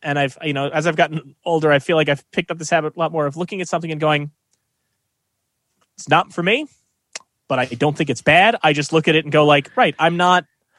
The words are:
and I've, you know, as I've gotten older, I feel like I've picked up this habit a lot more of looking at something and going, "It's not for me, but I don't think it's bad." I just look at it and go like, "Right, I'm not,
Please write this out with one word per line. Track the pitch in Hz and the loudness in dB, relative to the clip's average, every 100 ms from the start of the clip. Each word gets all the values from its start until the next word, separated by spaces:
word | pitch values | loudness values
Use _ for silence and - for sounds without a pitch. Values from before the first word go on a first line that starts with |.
and | 156 143 | -6 -2
I've, | 139 - | -4 -4
you | 160 | -6
know, | 139 143 | -4 -4
as | 156 170 | -2 -2
I've | 160 | 0
gotten | 156 156 - _ | 0 -2 -10 _
older, | 175 160 151 | -4 0 2
I | 143 | 2
feel | - 160 | 2 0
like | 147 | 0
I've | 139 _ | -2 _
picked | - 170 | -8 -6
up | 165 | -8
this | 156 | -2
habit | 170 151 170 | -2 -2 -4
a | |
lot | 160 | -4
more | 160 143 | -2 -4
of | 156 | -4
looking | 180 196 | -8 -8
at | 175 | -6
something | 170 165 | -6 -6
and | 156 | -4
going, | 151 151 147 - _ _ _ _ _ _ _ _ _ _ _ _ _ _ _ - | 0 0 -4 -14 _ _ _ _ _ _ _ _ _ _ _ _ _ _ _ -14
"It's | - | 0
not | 160 214 | 0 0
for | 180 | -4
me, | 170 254 302 _ _ _ _ - _ _ - | -2 -2 -4 _ _ _ _ -20 _ _ -6
but | 131 | -4
I | 127 | -4
don't | 120 147 147 | -2 -2 0
think | 147 | -4
it's | 113 | -2
bad." | - 165 196 - | 2 4 4 2
I | 156 | 0
just | 147 143 | 0 0
look | 160 160 | 0 2
at | |
it | 156 | 0
and | 151 | 2
go | 151 | 2
like, | 147 147 - - | 4 4 2 0
"Right, | 196 - | 0 2
I'm | 165 170 | 0 2
not, | 180 180 - _ _ | 2 2 -2 _ _